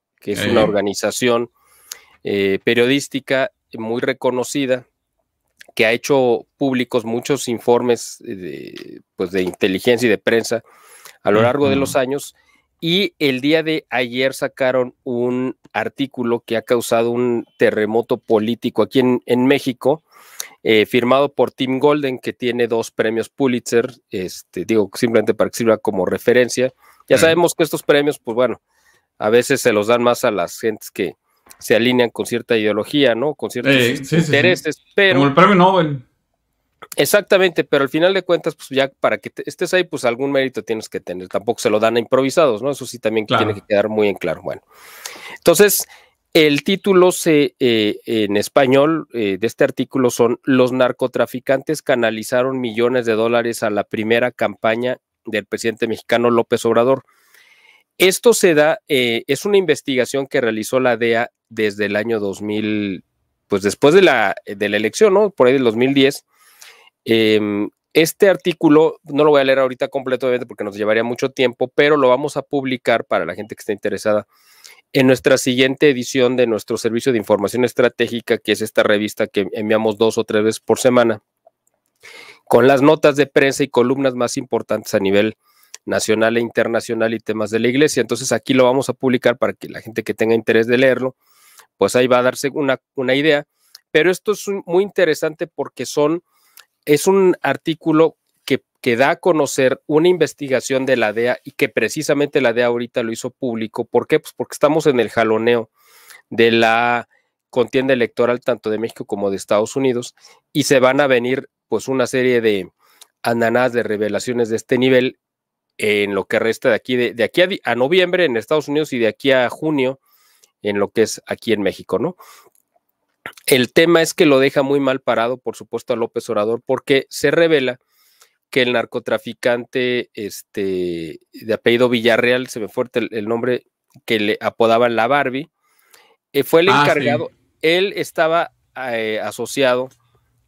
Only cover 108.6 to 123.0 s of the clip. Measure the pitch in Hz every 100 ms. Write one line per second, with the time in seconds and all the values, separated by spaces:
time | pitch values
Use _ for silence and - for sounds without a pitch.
108.6 | 107 107 113 - - 101 101 98 - 104
109.6 | 107 139 135 120 123 - _ _ _ 151
110.6 | 135 135 127 135 143 123 123 135 127 _
111.6 | - 107 - 135 120 131 127 120 113 101
112.6 | 87 _ _ _ _ _ - 117 113 120
113.6 | 127 117 104 104 104 101 - 120 113 110
114.6 | - 127 131 127 127 - _ _ _ _
115.6 | _ - 107 104 101 98 - 110 113 110
116.6 | 135 107 - 127 117 117 104 - 185 196
117.6 | - 120 131 185 180 180 165 117 104 156
118.6 | 143 147 156 127 113 - 139 131 120 -
119.6 | 156 147 127 135 _ _ _ _ _ _
120.6 | 104 101 98 - 107 - - 98 - 104
121.6 | 95 87 87 92 151 180 - - _ _
122.6 | _ _ _ _